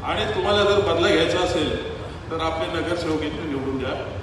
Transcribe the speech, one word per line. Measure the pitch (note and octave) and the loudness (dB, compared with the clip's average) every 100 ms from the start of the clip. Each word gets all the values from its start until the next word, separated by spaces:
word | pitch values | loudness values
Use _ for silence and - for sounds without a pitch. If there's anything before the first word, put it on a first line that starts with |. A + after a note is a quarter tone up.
आणि | - F#3+ G#3 - | -2 -2 0 0
तुम्हाला | F#3 G3+ | 2 4
जर | G3+ G3 | 6 4
बदला | F3+ E3 F#3 | 4 2 4
घ्यायचा | D#3+ E3 F3+ | 4 4 2
असेल, | F3+ E3+ C#3+ A2 - - - - - | 2 2 0 -2 -6 -8 -10 -12 -8
तर | E3 | -4
आपले | D#3+ D#3+ E3 E3 | -2 -2 -2 -2
नगरसेवक | D#3 E3+ E3 D#3 | -2 -2 0 -2
इथे | D3+ C#3+ | -2 -4
निवडून | D#3+ C#3 C3 C3 | -4 -4 -2 -2
द्या | B2+ - - - | -2 -4 -6 -8